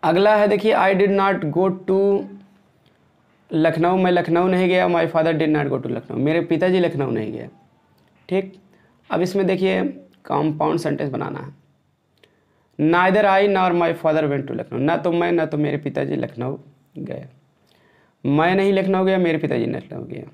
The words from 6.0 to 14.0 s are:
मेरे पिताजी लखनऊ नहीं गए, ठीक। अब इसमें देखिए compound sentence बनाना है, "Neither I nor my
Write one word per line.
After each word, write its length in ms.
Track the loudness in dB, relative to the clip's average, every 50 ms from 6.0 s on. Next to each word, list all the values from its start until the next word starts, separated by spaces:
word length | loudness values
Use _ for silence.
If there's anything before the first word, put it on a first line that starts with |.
| -8 -8 -6
मेरे 240 | -2 -2 0 0 0
पिताजी 380 | 0 0 0 0 2 2 2 2
लखनऊ 320 | 0 0 -2 -2 -4 -2
नहीं 200 | -2 -4 -4 -6 -8
गए, 160 | -10 -12 -14 -18 -20 _ _ _ _ _ _ _ _ _ _ _ _ _ -4
ठीक। 240 | -4 -4 -4 -6 -14 -20 _ _ _ _ _ _ _ _ _ _
अब 100 | -2 -2
इसमें 240 | -2 -2 0 -2 0
देखिए 360 | 0 0 0 0 0 0 0 -2 -4 -6 -10 -18 -20 _ _ _
compound 540 | -4 -4 -2 -2 -2 -2 -2 -2 -2 -2 -2
sentence 300 | -2 -4 -4 -4 -4 -6
बनाना 300 | -6 -6 -8 -8 -8 -12
है, 140 | -12 -14 -18 _ _ _ _ _ _ _ _ _ _ _ _ _ -20 _ _ _ _ _ _ _ _ _ _ -2
"Neither 440 | 0 2 4 4 4 4 4 4 4
I 220 | 4 4 4 4 2
nor 220 | 2 2 2 2 2 0
my 120 | 0 0 -2 -2